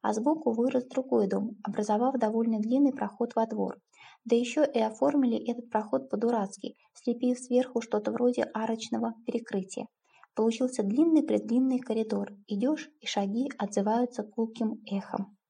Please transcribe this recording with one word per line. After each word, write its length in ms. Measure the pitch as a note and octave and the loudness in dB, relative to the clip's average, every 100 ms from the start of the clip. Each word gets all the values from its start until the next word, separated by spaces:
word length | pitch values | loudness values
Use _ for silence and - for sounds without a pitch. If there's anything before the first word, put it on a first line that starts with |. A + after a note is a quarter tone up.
А 120 | G#3+ | -2
сбоку 380 | G#3+ B3 D#4 B3+ | 0 0 0 0
вырос 340 | A3+ B3+ C4 B3 | 0 0 0 -2
другой 420 | - C4 A#3+ G3+ | -4 0 2 2
дом, 240 | G3 G#3 - | 0 -4 -8
образовав 540 | - G#3 G#3+ G#3 B3 C4+ | -6 -4 0 2 2 0
довольно 420 | A3 A3+ A3+ A3 | 0 0 0 0
длинный 320 | A3 B3+ C#4+ | 0 4 4
проход 440 | C4+ G#3 - A#3+ A#3 | 2 -6 -4 -4 -2
во 100 | A3+ | -2
двор. 320 | A3 F#3+ - _ _ - - A3+ | -2 -4 -6 _ _ -20 -18 2
Да 100 | A#3 | 2
ещё 280 | A#3+ D4+ | 2 2
и 160 | C#4+ B3 | 2 2
оформили 580 | A3 A3 C#4 D4 B3+ A3+ A#3 | -2 2 2 4 2 0 -4
этот 180 | A#3+ - | -8 -4
проход 400 | G#3+ G#3+ - - | -4 -2 -4 -2
по-дурацки, 640 | G#3 A#3 A#3+ G3 - - - _ | -2 0 0 -2 -6 -12 -12 _
слепив 460 | - - A#3+ B3 B3 | -8 -4 0 0 -2
сверху 420 | - B3 B3+ A#3 | 2 0 2 -4
что-то 300 | A3+ G#3+ G#3+ | -2 -2 -2
вроде 320 | A3 B3 B3 | 0 0 2
арочного 720 | A3 G#3+ A3+ A3+ - A3+ A#3 A3+ - | -2 -2 -4 -4 -4 -4 -4 -6 -6
перекрытия. 640 | A#3 A3+ G3 F#3 - - _ _ _ _ - | -6 -4 -6 -4 -10 -12 _ _ _ _ 0
Получился 480 | A3+ A3+ B3+ B3+ | 0 2 -2 -2
длинный-предлинный 960 | G3+ A#3+ E4 D#4 - G#3+ G#3+ A#3 C4 B3+ | 0 4 6 6 4 0 2 2 4 0
коридор. 500 | - A3 A3 G3+ G3+ - - | 0 -2 0 -2 -4 -10 -6
Идёшь, 420 | G3+ B3 D4+ - _ | 0 0 0 -4 _
и 60 | - | -6
шаги 420 | - G3 A3 C4+ - | -2 -2 -2 -4 -4
отзываются 680 | G3+ G#3 G3+ A3+ B3 A#3 | -2 0 2 2 0 -4
гулким 580 | G#3 - A3+ A3 A3 A3 - | -8 -4 -4 -2 -4 -4 -6
эхом. 500 | G3 - - G3 _ | -6 -4 -6 -6 _